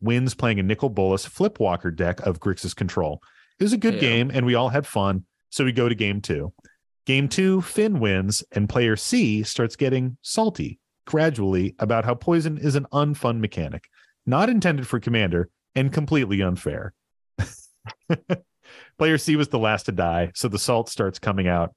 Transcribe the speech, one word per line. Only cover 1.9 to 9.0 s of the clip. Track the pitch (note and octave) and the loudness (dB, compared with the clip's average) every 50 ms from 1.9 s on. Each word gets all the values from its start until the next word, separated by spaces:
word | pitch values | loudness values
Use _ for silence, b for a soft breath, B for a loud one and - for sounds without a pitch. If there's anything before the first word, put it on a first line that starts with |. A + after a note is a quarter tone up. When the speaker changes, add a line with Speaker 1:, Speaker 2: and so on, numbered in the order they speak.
| E2 | -4
Speaker 1:
deck | E2 F2+ E2+ F2+ - | -2 -2 -2 -2 -2
of | - G2 F2 E2 | -2 -2 -4 -2
Grixis | - G2+ F2+ - - F2+ - | -2 -4 -4 -2 -6 -8 -6
control. | - G2+ F2+ - G2+ E2+ D2+ D2 - b b b b b b b b | -4 -6 -2 -2 -2 -2 -2 -4 -6 b b b b b b b b
It | F#3 | 0
was | G#3 A#3+ | 0 2
a | G#3+ | 2
good | G#3 A3+ G#3+ | 2 0 2
Speaker 2:
Ew. | - | 2
Speaker 1:
game, | D#3+ A#2+ A#2 A#2 A#2+ C#3 C3+ | 2 2 4 2 2 2 0
and | C3+ A#2+ | 0 2
we | B2 A#2+ | 2 2
all | A#2 B2+ B2 | 2 2 2
had | A#2+ C#3+ C3+ | 0 -2 -2
fun, | - - G#2+ G2 G2 F#2+ F#2+ - - _ _ _ _ | -2 -2 0 2 2 0 0 -4 -8 _ _ _ _
so | - - C#3 | -2 0 0
we | C3 A#2+ | 2 2
go | B2+ A#2+ A#2+ | 2 2 2
to | A#2+ | 2
game | G#2 G#2+ G2+ G2+ G#2 | 2 0 0 0 -2
two. | G2+ - E2+ C#2+ C#2+ F#2 - _ b b b b b _ _ _ _ | -2 -4 -4 -4 -4 -8 -10 _ b b b b b _ _ _ _
Game | - C3+ C3+ C#3 C#3 | 0 2 2 2 0
two, | - - F#3+ F#3+ F#3+ F#3+ E3+ | 0 2 2 2 2 2 0
Finn | - - - G#3+ A3 G3+ C#3+ | -2 -2 0 0 2 2 0
wins, | A2 G#2 F#2+ F#2 F#2+ G2+ G#2+ - - - - | 2 2 2 2 0 0 -2 -4 -6 -4 -2
and | G2+ G#2 G2 | -2 -2 0
player | - B2 A#2+ A2+ A2 | 2 2 2 2 2
C | G#2 | 0